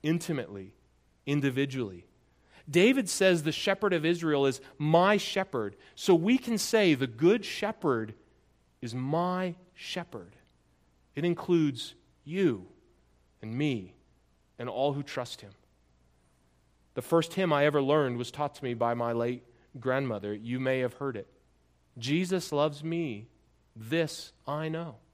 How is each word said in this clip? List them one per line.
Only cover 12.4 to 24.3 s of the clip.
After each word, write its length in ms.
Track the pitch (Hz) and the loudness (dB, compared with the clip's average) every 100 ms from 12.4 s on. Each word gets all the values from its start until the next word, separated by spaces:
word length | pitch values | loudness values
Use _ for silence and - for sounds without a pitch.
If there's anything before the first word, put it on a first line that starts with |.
| 185 104 90 - _ _ _ _ _ _ | 2 2 -6 -20 _ _ _ _ _ _
and 160 | 110 120 | -8 -2
me 380 | 147 120 92 _ _ _ _ _ _ _ | -2 -2 -8 _ _ _ _ _ _ _
and 100 | 120 | -8
all 240 | 107 143 | -2 -2
who 80 | 139 | -2
trust 400 | 139 - 123 - | -6 -8 -10 -12
him. 120 | 101 - _ _ _ _ _ _ _ _ _ _ _ _ _ | -18 -20 _ _ _ _ _ _ _ _ _ _ _ _ _
The 80 | - | -12
first 320 | - 165 160 | 2 2 2
hymn 180 | - 185 | -2 0
I 140 | 147 147 | 4 4
ever 160 | 147 | 2
learned 360 | 135 151 139 120 | 2 2 2 -2
was 120 | 120 | -6
taught 240 | - 147 - | -6 -6 -6
to 80 | |
me 120 | 131 120 | -8 -2
by 180 | 120 | 0
my 200 | 120 120 | 0 -2
late 300 | 117 120 123 _ _ _ 131 | -2 -2 -4 _ _ _ -10
grandmother. 560 | 127 131 139 104 104 104 | -2 -2 -2 -6 -6 -8
You 240 | 113 127 | -6 -4
may 200 | 131 131 | 0 0
have 160 | 123 - | -2 -4
heard 220 | 139 110 | -8 -8
it. 100 | - _ _ _ _ _ _ - | -12 _ _ _ _ _ _ -12
"Jesus 540 | 117 156 185 185 - | -2 -2 0 -4 -2
loves 320 | 147 151 143 | 0 0 -2
me, 460 | 156 170 160 104 117 _ _ _ _ - | -8 -6 -6 -8 -14 _ _ _ _ -20
this 560 | 110 165 156 - - | -4 -2 -2 -6 -16